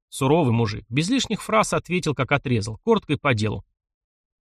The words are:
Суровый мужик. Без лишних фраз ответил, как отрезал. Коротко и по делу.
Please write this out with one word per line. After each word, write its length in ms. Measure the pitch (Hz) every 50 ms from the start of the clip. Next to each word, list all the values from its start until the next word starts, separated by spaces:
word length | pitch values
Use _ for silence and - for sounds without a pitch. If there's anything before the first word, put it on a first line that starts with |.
| _ _
Суровый 440 | - - 139 131 147 175 160 120
мужик. 320 | 113 113 117 104 107 107 - _
Без 200 | 113 139 160 185
лишних 340 | 269 262 - - 226 -
фраз 300 | - - 214 220 202 -
ответил, 420 | - 156 - - 175 180 - 156 135
как 160 | - 131 -
отрезал. 480 | 143 135 - 147 123 107 98 113 110 - _
Коротко 300 | 226 226 202 - - 147
и 20 |
по 180 | - - 143 127
делу. 300 | 101 107 107 117 - - _ _ _ _ _ _ _ _ _ _ _ _ _ _ _